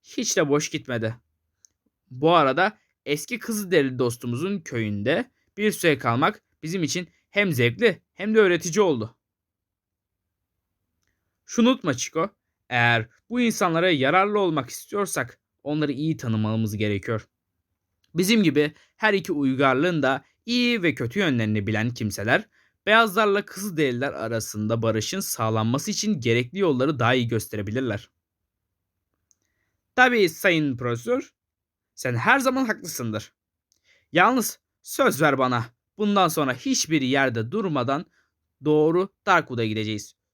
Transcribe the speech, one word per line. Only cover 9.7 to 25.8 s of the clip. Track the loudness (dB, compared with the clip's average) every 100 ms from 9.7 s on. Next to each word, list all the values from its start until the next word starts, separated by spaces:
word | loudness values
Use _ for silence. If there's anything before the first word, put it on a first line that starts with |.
| _ _ _ _ _ _ _ _ _ _ _ _ _ _ _ _ _ -6
Şunu | 2 2
unutma | 2 -2
Chico, | -4 -6 -4 -6 _ _ _ -4
eğer | 0 2 2 -2 _ -8
bu | -2
insanlara | 0 0 0 2 2
yararlı | 2 2 2 2 2
olmak | 0 -2 -4
istiyorsak | -10 -8 -6 -4 -6 -8 -10 _ _
onları | -6 -4 -4
iyi | -2 -4 -4
tanımamız | -2 -2 0 -2 -2 -2
gerekiyor. | -2 -2 -4 -8 -8 _ _ _ _ _ _ _ _
Bizim | -2 2 4
gibi | 4 2 0 -2 _ _
her | 0
iki | 0 -2
uygarlığın | -2 0 2 2 2 2 2
da | 0 -2 -6 _ -4
iyi | 0 2 0
ve | 0
kötü | -2 -4 -2
yönlerini | 0 0 0 0 -2
bilen | -2 -2
kimseler | -4 -6 -4 0 0 -2 _ _ _ 2
beyazlarla | 4 4 2 2 0
Kızılderililer | -4 -10 -6 -2 0 0 -4
arasında | -4 -4 -4 -6 -4 -2 0
barışın | 0 0 -2 -6
sağlanması | -6 -4 -2 0 0 -2